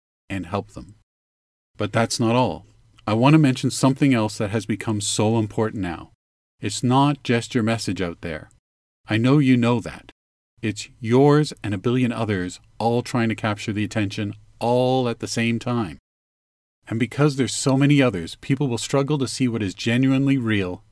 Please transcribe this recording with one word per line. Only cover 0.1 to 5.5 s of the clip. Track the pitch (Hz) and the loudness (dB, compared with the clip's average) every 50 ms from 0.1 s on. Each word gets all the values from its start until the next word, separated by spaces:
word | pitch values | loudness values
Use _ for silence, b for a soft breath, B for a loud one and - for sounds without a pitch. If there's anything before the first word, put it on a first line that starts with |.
| _ _ _ - | _ _ _ -10
and | 101 95 85 | -8 -8 -6
help | 85 101 101 - - | -4 -6 -6 -6 -8
them. | - - - 92 - _ _ _ _ _ _ _ _ _ _ _ _ _ _ _ _ - | -14 -18 -18 -20 -20 _ _ _ _ _ _ _ _ _ _ _ _ _ _ _ _ -6
But | 104 101 | -6 -2
that's | - 113 113 110 - - | 0 0 0 0 0 0
not | 120 113 117 | 0 2 2
all. | 127 127 98 78 76 - _ _ _ _ _ _ _ _ | 2 2 0 -2 -6 -12 _ _ _ _ _ _ _ _
I | 107 | -2
want | 104 113 123 143 156 | 2 4 6 6 8
to | 160 | 8
mention | 151 131 127 - - 120 | 6 4 2 0 -2 -4
something | - - - 131 135 - 151 139 131 | 0 2 2 2 2 2 2 2 4
else | 113 107 107 - - | 2 0 -2 -2 -4
that | 110 95 | -4 -4
has | 110 113 98 | -2 -4 -4
become | - 113 101 - 117 107 104 | -4 -6 -4 -4 -4 -4 -4
so | 101 - - - 107 107 113 113 | -4 -4 -2 0 2 2 2 0
important | 110 104 | 0 -2